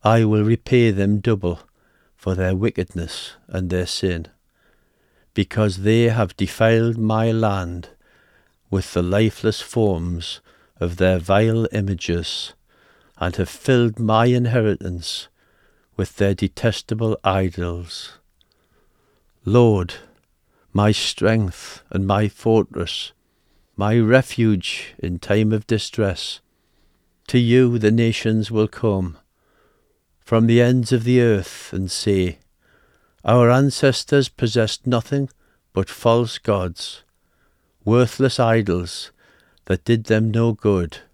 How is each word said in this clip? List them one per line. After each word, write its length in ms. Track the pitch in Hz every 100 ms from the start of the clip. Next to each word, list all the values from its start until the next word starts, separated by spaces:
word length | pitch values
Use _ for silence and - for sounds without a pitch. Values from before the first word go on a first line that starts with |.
I 200 | 107 117
will 200 | 110 107
repay 480 | 107 117 - 127 117
them 280 | 98 98 104
double 400 | 110 107 90 85 _ _ _ _ _ _
for 180 | -
their 220 | 92 92 95
wickedness 800 | 107 - 92 90 82 - - - _
and 220 | 92 90
their 160 | 90 90
sin, 420 | - 95 85 82 _ _ _ _ _ _ _ _ _ _ -
because 420 | 98 - 107 92
they 320 | 101 113 117
have 280 | 113 101 -
defiled 600 | 92 - 113 113 117 117
my 340 | 107 110 113
land 580 | 113 110 98 87 87 - _ _ _ _ _ _ _ _
with 220 | 95 -
the 100 | 90
lifeless 580 | 90 98 110 - 110 107
forms 800 | - - 107 87 87 85 85 - _ _ _ _
of 180 | 87 87
their 220 | 92 92
vile 480 | 85 98 113 113 113
images, 840 | 107 98 92 - 85 82 - - - _ _ _ _ _ _
and 180 | 87 90
have 140 | 90
filled 500 | - - 127 120 110
my 260 | 110 110 120
inheritance 1000 | 123 120 123 110 98 92 87 82 - - _ _ _ _ _ _ -
with 200 | 95 -
their 160 | 98
detestable 840 | 98 98 - 117 - - 110 113 110
idols. 880 | 95 95 95 85 87 87 85 - - - _ _ _ _ _ _ _ _ _ _ _ _ -
Lord, 480 | 113 117 104 87 - - _ _ _ _ _ _
my 180 | - 104
strength 920 | 107 - - - 113 98 - - - _
and 160 | 95 98
my 220 | 98 107
fortress, 840 | - 113 113 - - 87 - - _ _ _ _ _ _ -
my 200 | 101 117
refuge 960 | 110 127 - - 113 101 - - - -
in 200 | - 87
time 340 | - 104 107
of 140 | 107 -
distress, 760 | 110 - - 101 90 - - _ _ _ _ _ _ _ _ -
to 100 | 123
you 380 | 117 123 123 117
the 140 | 107
nations 600 | 113 117 110 113 110 104
will 160 | 113 107
come 500 | - 113 95 92 80 _ _ _ _ _ _ _ _ _ _
from 280 | - 113 113
the 120 | 117
ends 320 | 120 127 113
of 120 | 127 117
the 160 | 123
earth 500 | 120 104 92 - -
and 180 | - 92
say, 500 | - - 98 90 82 _ _ _ _ _ _ _ _
"Our 260 | - 120 120
ancestors 800 | 123 139 - 139 123 - 143 131
possessed 580 | - 120 117 110 - -
nothing 440 | 123 - 139 135 _ _ _ _
but 180 | - 95
false 500 | - 117 117 117 -
gods, 640 | - 101 90 87 - - _ _ _ _ _ _ _ _ 104
worthless 540 | 117 120 - 135 -
idols 720 | 117 113 101 90 87 - - _ _ _ _ _ -
that 200 | 95 -
did 200 | 117 107
them 260 | 110 110
no 200 | 110 117
good." 460 | 107 107 98 85 - _